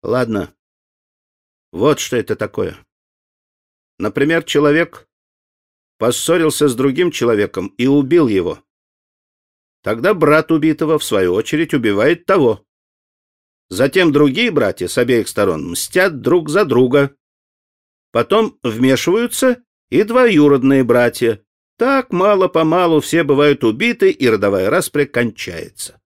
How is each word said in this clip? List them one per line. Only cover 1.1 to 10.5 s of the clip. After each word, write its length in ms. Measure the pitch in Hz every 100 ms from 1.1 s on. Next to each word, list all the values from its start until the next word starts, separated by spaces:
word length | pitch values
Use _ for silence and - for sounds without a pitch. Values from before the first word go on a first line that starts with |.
| _ _ _ _ _ _
Вот 300 | 82 123 143
что 160 | - 123
это 180 | 107
такое. 420 | 107 104 - 92 - _ _ _ _ _ _ _ _ _ _ _ _
Например, 440 | 85 - 143 165
человек 680 | 156 147 147 151 170 - _ _ _ _ _ _ _ _ _ _
поссорился 720 | 113 120 - 170 156 - 147
с 60 |
другим 380 | 117 135 131 180
человеком 560 | - 120 110 101 - 92 -
и 80 | 123
убил 400 | 143 135 170 139
его. 380 | 98 87 76 _ _ _ _ _ _ _ _ _ _ _ _
Тогда 300 | - 113 156
брат 380 | 202 151 151 156